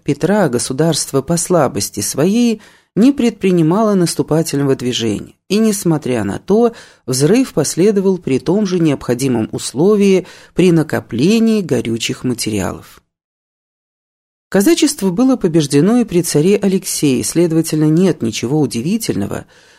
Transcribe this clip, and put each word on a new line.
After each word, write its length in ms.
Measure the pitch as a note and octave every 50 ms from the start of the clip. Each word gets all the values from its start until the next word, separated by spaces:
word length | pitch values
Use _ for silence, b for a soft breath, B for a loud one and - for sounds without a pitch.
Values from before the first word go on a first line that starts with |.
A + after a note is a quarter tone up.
| _
Петра 460 | - C#3+ - - D#3+ G3+ G#3+ G3 D3
государство 720 | A#2+ A#2+ - - C3+ C3 D#3 E3+ D#3 - - - - C3+
по 160 | C3+ - E3+ E3
слабости 600 | - - F3+ E3+ C#3 A#2 - G2+ G2 - - G2+
своей 640 | G2 - - B2+ D3 F#3+ G3+ A#3+ A#3+ A#3 A3 A3 B B B B B B B
не 160 | F3 G#3 C4+
предпринимало 800 | C#4+ - A#3+ A#3 A#3 - - F#3+ F3+ F3 D#3+ D#3 F3 G#3 A3+ G#3+ G#3
наступательного 840 | F#3+ E3+ D#3+ - - C#3+ - D3 D#3+ E3 - - C#3 C#3+ C#3 C3+
движения, 600 | - B2 B2 A#2+ - A2+ A2+ G2+ G2+ - - - _ _ _
и, 100 | F#3 G#3+
несмотря 680 | A3+ A3 G#3 G3+ - F3 D#3+ D3 - B2 B2+ A#2 G2+
на 160 | G2 - -
то, 340 | - - F#3+ A3 A#3+ A#3 A3+ B B B B B B
взрыв 480 | - C3 B2+ C#3+ D3+ G3+ B3+ C4 - -
последовал 640 | - D3 - - - F3 G#3+ G3+ G3+ F#3 G3 F#3+ F3
при 200 | F3+ - C3 B2
том 260 | - - F3 G#3+ A3
же 140 | F3+ F#3 F#3
необходимом 680 | E3 D#3 C#3 C3 - - B2 A#2+ C3 C3+ B2 A2+ A2 G#2
условии 760 | - - - - - A#2 D#3+ G3 G#3+ G3+ G3+ G3 F#3+ F#3 F3 B B B B B B
при 180 | - E3+ F#3
накоплении 880 | E3+ E3 D3 D3+ - A2+ - - - G#2+ C3+ F3+ A3 A#3 A3+ A3+ A3 G#3+
горючих 640 | F#3+ C#3+ C3+ A#2+ A2+ A#2+ A2+ A2+ - - B2+ - -
материалов. 800 | B2+ B2 A#2+ - A2+ G#2+ G2+ F#2 F2+ F2 D#2+ - - - - _ _ _ _ _ _ _ _ _ _ _ _ _ _ _ _ _ _ _ _ _ _ _ _ _ _ _ _ _ _
Казачество 600 | - F#3+ G3+ D#4 E4+ E4 - C#4+ - - F#3+ F#3+
было 260 | E3+ F#3+ B3+ C4 C4 B3
побеждено 640 | - F#3 D#3 E3+ D3+ C#3 - C#3+ D3 G3 A#3 B3
и 40 | A#3
при 180 | - E3+ F3
царе 360 | E3+ - - D3 D3+ F#3+ G#3 G3+
Алексее, 680 | G3 G3 F#3 F#3+ - - - - - D3 B2+ A#2+ G3+
следовательно, 640 | - - E3 F3 E3+ D#3+ D#3+ D#3 - - D#3 D#3
нет 360 | D3+ D#3 E3 F#3+ F#3 D3 -
ничего 380 | - A2+ A2+ - - A#2 C#3+ D#3
удивительного, 880 | D3 B2 - A#2 A#2 D#3+ G#3 A3+ - - A2+ G2 G2+ G2+ - D2 - b b b b b b